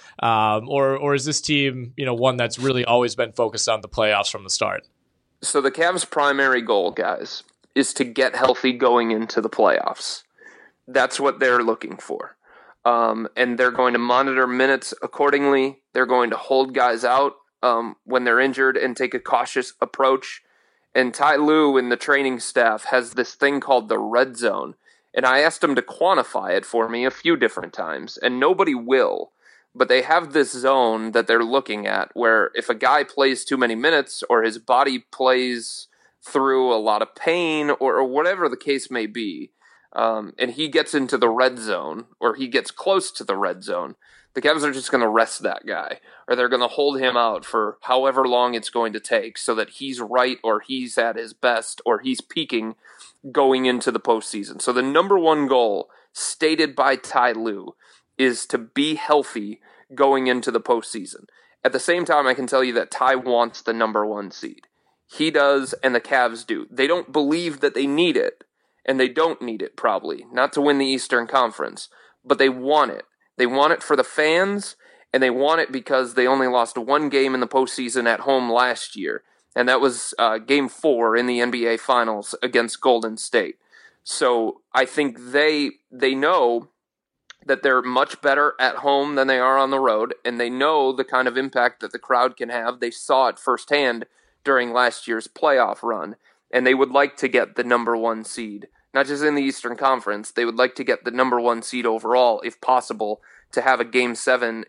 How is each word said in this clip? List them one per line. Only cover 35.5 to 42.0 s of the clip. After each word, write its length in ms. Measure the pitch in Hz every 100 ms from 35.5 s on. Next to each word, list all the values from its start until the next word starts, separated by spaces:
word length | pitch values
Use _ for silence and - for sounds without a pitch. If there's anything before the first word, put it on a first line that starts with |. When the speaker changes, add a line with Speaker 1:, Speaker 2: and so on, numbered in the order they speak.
| 120 113 - - _ _ _
Speaker 2:
through 520 | - 143 135 131 127
a 20 | 113
lot 240 | 110 107
of 140 | 110
pain 560 | - - 175 165 156 147
or, 260 | - 135 101
or 80 |
whatever 460 | 131 135 170 190 160
the 80 | 113
case 320 | - 139 -
may 160 | 123 110
be, 460 | 110 107 76 - _ _ _ _
um, 400 | - 113 110 104 -
and 100 | 123
he 140 | 120 156
gets 260 | 160 151
into 240 | 151 127 131
the 120 | 120
red 280 | 113 127 123
zone 500 | 110 92 71 85